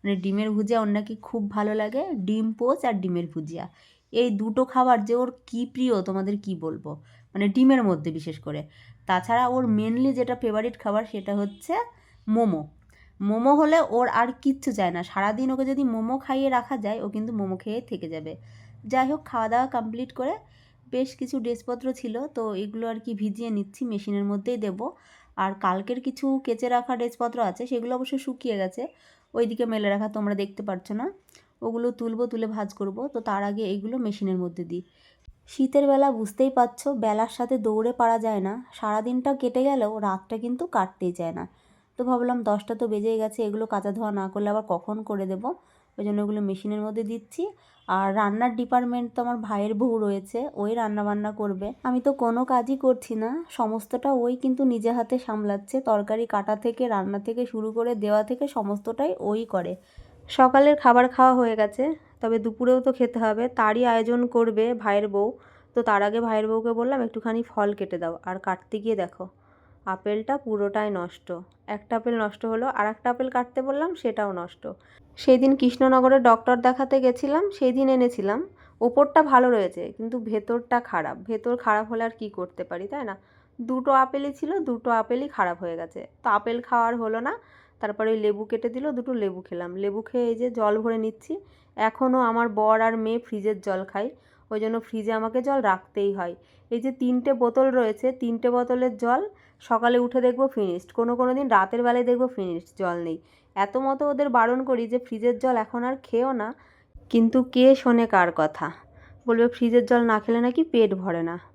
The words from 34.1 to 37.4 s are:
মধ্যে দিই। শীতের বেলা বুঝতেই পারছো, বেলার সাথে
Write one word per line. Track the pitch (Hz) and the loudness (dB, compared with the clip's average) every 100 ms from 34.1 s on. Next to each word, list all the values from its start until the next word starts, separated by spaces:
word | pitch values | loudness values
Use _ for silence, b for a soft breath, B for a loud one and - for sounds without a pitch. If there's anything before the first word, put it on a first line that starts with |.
| 202 196 185 | -2 -2 -2
মধ্যে | 180 170 | -4 -6
দিই। | 170 175 185 b b b b - _ | -8 -8 -10 b b b b -20 _
শীতের | - 262 285 277 | -2 2 4 4
বেলা | 269 277 | 4 4
বুঝতেই | 233 214 - 269 | 2 -6 0 2
পারছো, | 262 240 - 277 | 4 0 0 -6
বেলার | 269 220 214 226 | -2 0 0 -2
সাথে | - | -4